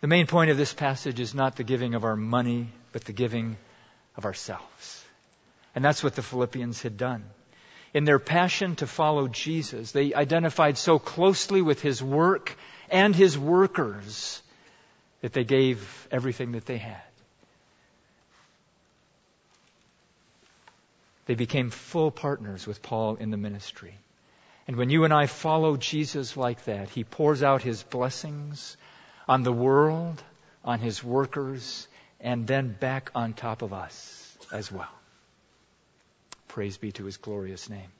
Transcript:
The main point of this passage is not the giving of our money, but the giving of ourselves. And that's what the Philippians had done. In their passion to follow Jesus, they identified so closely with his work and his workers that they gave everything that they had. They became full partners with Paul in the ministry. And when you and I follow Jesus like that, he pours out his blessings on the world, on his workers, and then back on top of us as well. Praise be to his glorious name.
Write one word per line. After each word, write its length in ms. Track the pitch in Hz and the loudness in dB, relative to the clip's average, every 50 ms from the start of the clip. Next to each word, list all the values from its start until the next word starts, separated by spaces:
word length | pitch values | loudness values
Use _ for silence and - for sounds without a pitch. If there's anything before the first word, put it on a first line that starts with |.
The 60 | - 147 | 2 4
main 180 | 165 180 170 | 4 4 4
point 240 | 139 - 175 165 160 | 4 4 4 6 6
of 80 | 151 135 | 4 4
this 160 | 147 131 - | 2 -2 -2
passage 460 | - 151 139 135 131 - 147 127 117 | -2 -2 -2 -2 -2 -4 -6 -4 -4
is 160 | 123 110 104 | -6 -6 -2
not 200 | 139 135 135 127 | 0 0 0 0
the 80 | - 127 | -4 -4
giving 300 | 107 131 123 123 123 117 | -2 -2 0 0 0 -2
of 100 | 117 107 | -2 -2
our 120 | 113 110 | -2 -2
money, 540 | 107 107 110 117 123 123 120 120 120 117 117 117 - - _ | -2 -2 0 0 0 2 0 -2 -2 -4 -6 -10 -18 -20 _
but 120 | _ 120 - | _ -14 -12
the 100 | - 107 | -10 -4
giving 420 | 101 123 117 107 117 113 113 110 104 - _ - _ _ _ _ _ _ _ _ - | -2 -2 -2 -2 -2 -4 -4 -8 -10 -14 _ -20 _ _ _ _ _ _ _ _ -8
of 80 | 98 | -6
ourselves. 800 | 107 92 - - - 101 - - - - - - - - - - - _ _ _ _ _ _ _ _ _ _ _ _ _ | -6 -6 -6 -10 -12 -12 -12 -14 -18 -20 -20 -20 -20 -20 -20 -20 -20 _ _ _ _ _ _ _ _ _ _ _ _ _
And 100 | 123 131 | 2 2
that's 180 | 143 147 - - | 2 2 4 0
what 120 | 143 - | -2 -2
the 80 | - 120 | -2 -10
Philippians 580 | - - 127 127 120 120 131 120 120 117 - | -6 -2 -2 -2 -2 -2 -6 -6 -6 -8 -6
had 160 | - 123 107 101 | -8 -8 -6 -4
done. 260 | 123 127 127 113 104 101 101 _ _ _ _ _ - - - - - - _ | -4 -4 -4 -6 -10 -14 -20 _ _ _ _ _ -20 -20 -20 -20 -20 -2 _
In 100 | 147 147 | 2 4
their 160 | 151 147 131 | 6 6 6
passion 560 | - - 156 175 180 180 - - 208 185 170 139 | 4 4 2 4 4 4 2 -2 -2 -2 -2 -4
to 100 | 151 123 | -6 -8
follow 400 | - - 160 151 151 147 139 127 | -2 0 2 2 2 2 0 -2
Jesus, 640 | 117 - - 151 160 165 151 - - 113 113 110 | -4 -6 -6 -4 -4 -4 -4 -6 -8 -10 -12 -4
they 240 | - 143 139 143 - | 0 0 0 2 2
identified 600 | 139 143 135 165 165 165 160 - - 165 147 143 - | 0 2 4 2 2 2 2 2 4 4 4 4 2
so 180 | - - 165 151 | 4 4 4 4
closely 640 | - - - - 175 190 196 - - - 202 190 | 4 -2 -2 4 4 4 4 4 0 2 2 2
with 200 | 180 160 147 - | 4 4 2 2
his 200 | - 151 135 110 | 2 -2 -2 0
work 560 | 131 131 135 147 165 180 196 151 - - - - - - - - - - | -2 0 2 4 4 4 4 2 -2 -8 -12 -12 -18 -20 -20 -20 -10 0
and 260 | - 185 196 214 202 | 4 6 6 6 8
his 220 | 165 196 185 147 147 | 8 6 6 6 2
workers 1040 | 139 151 175 180 190 190 - - 147 110 101 104 101 101 110 - - - - - _ _ _ _ _ _ _ _ _ _ _ _ _ _ _ _ | 0 2 6 6 6 4 4 0 -2 -2 -4 -8 -12 -14 -12 -12 -10 -12 -12 -14 _ _ _ _ _ _ _ _ _ _ _ _ _ _ _ _
that 120 | - 120 - | -10 -4 -2
they 100 | 139 123 | -2 0
gave 640 | 113 135 135 135 131 123 117 101 - - - - - | 4 4 4 6 4 2 0 -6 -14 -18 -20 -14 -6
everything 420 | - 131 123 131 120 - 131 120 120 | -4 -4 -2 -2 -4 -4 -6 -6 -6
that 120 | 113 110 | -10 -8
they 120 | - 131 117 | -8 -8 -8
had. 260 | 101 110 110 - - - _ _ _ _ _ _ _ _ _ _ _ _ _ _ _ _ _ _ _ _ _ _ _ _ _ _ _ _ _ _ _ _ _ _ _ _ _ _ _ _ _ _ _ _ _ _ _ _ _ _ _ _ _ _ _ _ _ _ _ _ _ _ _ _ _ _ _ _ _ _ _ - _ _ _ _ _ _ _ _ _ _ _ - | -8 -12 -14 -16 -20 -20 _ _ _ _ _ _ _ _ _ _ _ _ _ _ _ _ _ _ _ _ _ _ _ _ _ _ _ _ _ _ _ _ _ _ _ _ _ _ _ _ _ _ _ _ _ _ _ _ _ _ _ _ _ _ _ _ _ _ _ _ _ _ _ _ _ _ _ _ _ _ _ -20 _ _ _ _ _ _ _ _ _ _ _ -4
They 80 | 131 | -2
became 340 | 117 123 113 - 143 127 120 | -2 -2 -2 0 -2 -2 -2
full 400 | 107 - - - - 175 156 156 | -6 -12 -16 -6 -2 0 0 0
partners 560 | - - - 143 143 143 113 104 98 92 - | 0 -2 -4 -4 -4 -4 -6 -10 -10 -10 -10
with 160 | - 107 - | -12 -12 -12
Paul 340 | - - - 110 110 107 107 | -10 -6 -4 -2 -2 -2 -2
in 140 | 107 110 107 | -4 -6 -6
the 80 | 110 104 | -6 -4
ministry. 560 | 101 104 101 101 101 - - - - 92 95 101 _ _ _ _ _ _ _ _ _ _ _ _ _ - | -6 -8 -8 -10 -12 -16 -18 -18 -20 -20 -20 -20 _ _ _ _ _ _ _ _ _ _ _ _ _ -8
And 100 | 131 117 | -4 -2
when 120 | 123 123 | 0 2
you 140 | 143 160 160 | 4 4 6
and 100 | 160 156 | 6 6
I 140 | 151 143 135 | 6 4 4
follow 500 | - - - 160 156 160 160 160 151 135 | 0 -4 -2 0 2 4 4 4 2 0
Jesus 580 | 113 - - 151 151 139 - 151 135 117 - | -2 -4 -2 -2 -4 -2 -4 -8 -8 -8 -6
like 300 | 139 131 123 120 - - | -4 -2 -2 -2 -4 -6
that, 240 | - 110 101 98 95 | -6 -6 -6 -6 -8
he 140 | - - 113 | -8 -8 -8
pours 400 | - - - 160 147 151 135 139 | -8 -4 0 2 2 4 4 6
out 180 | 139 135 131 | 4 4 4
his 220 | - 127 117 104 - | 2 -2 -4 -4 -6
blessings 920 | - - 123 123 131 131 - - 156 147 147 147 147 147 143 - - - _ - - - - - - - - - - | -8 -4 -2 -2 -2 -4 -6 -10 -10 -10 -10 -10 -10 -12 -12 -14 -16 -18 _ -20 -20 -20 -20 -20 -20 -20 -20 2 4
on 160 | 131 131 127 | 4 4 4
the 100 | 127 123 | 2 0
world, 680 | 117 123 131 135 139 147 156 156 160 170 170 165 - - - _ _ _ _ _ _ _ | 2 4 4 6 6 6 4 2 -2 -4 -6 -8 -10 -14 -20 _ _ _ _ _ _ _
on 140 | - 120 117 | -4 -4 -2
his 240 | 110 117 107 - - | -2 -4 -6 -6 -6
workers, 840 | 120 120 135 135 131 - 147 139 131 135 131 117 - - - - - _ - - _ _ _ | -2 0 0 0 0 -2 -6 -6 -6 -8 -10 -10 -12 -14 -14 -14 -18 _ -20 -20 _ _ _
and 280 | - 120 123 120 117 107 | -6 -4 -4 -2 0 0
then 280 | 135 135 135 127 104 98 | 0 0 0 -2 -6 -4
back 340 | - 131 131 135 135 - - | -4 -4 -4 -4 -6 -6 -6
on 180 | 120 117 113 110 | -4 -4 -4 -6
top 280 | - - 117 110 113 | -6 -6 -6 -6 -6
of 100 | 120 104 | -6 -8
us 680 | 95 98 92 - - - - - - - - - - _ - - | -8 -8 -12 -12 -16 -18 -20 -20 -20 -20 -20 -20 -20 _ -20 -12
as 200 | - 110 104 95 | -10 -10 -10 -10
well. 180 | 95 92 - - - - _ _ _ _ _ _ _ _ _ _ _ _ _ _ _ _ _ _ _ _ _ _ _ _ _ _ - _ _ _ | -12 -12 -14 -14 -16 -20 _ _ _ _ _ _ _ _ _ _ _ _ _ _ _ _ _ _ _ _ _ _ _ _ _ _ -20 _ _ _
Praise 280 | - - 104 101 95 - | -10 -6 -6 -6 -6 -8
be 140 | - 107 101 | -10 -10 -10
to 120 | - 101 | -8 -10
his 100 | 98 98 | -12 -12
glorious 540 | - - - 107 101 95 95 95 90 - - | -12 -12 -10 -8 -8 -8 -8 -10 -12 -14 -14
name. 220 | 107 98 95 90 87 _ | -16 -16 -16 -18 _ _